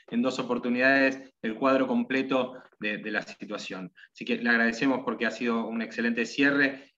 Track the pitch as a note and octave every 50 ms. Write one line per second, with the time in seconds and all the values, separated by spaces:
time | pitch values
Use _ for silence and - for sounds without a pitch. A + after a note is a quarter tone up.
0 | _ - - A#2+ B2 C3 - - B2+ A#2 B2 A#2+ A#2+ B2 B2 B2 B2+ C3 C3+ C#3
1 | C3+ C3 C3+ - - - _ _ - A2+ A2 G#2+ C3+ C3 C3+ C3+ C3 C3 B2 A#2+
2 | A#2+ - C3 C3+ C3 C3+ C3+ C3 B2 - - - - - _ - G#2+ G#2+ G#2 G2
3 | G2+ G#2+ G#2+ G2+ G2 - - - - G2 G#2 G2 - - F#2+ F#2 F#2 F2 - -
4 | - - _ - A2+ A2 A#2+ A2+ A#2 A#2+ A#2 A#2 A#2 A#2 A2+ - C#3+ C#3 C3 A#2+
5 | - B2 A2+ - A#2 A2+ A2+ - B2 A#2+ A#2 A2+ A2+ G#2+ A2+ A#2 A2+ - - A#2+
6 | A#2 A#2 A#2 A#2+ A#2 - - - C#3 C#3+ C#3+ C#3 C#3 C3+ C3+ - - - _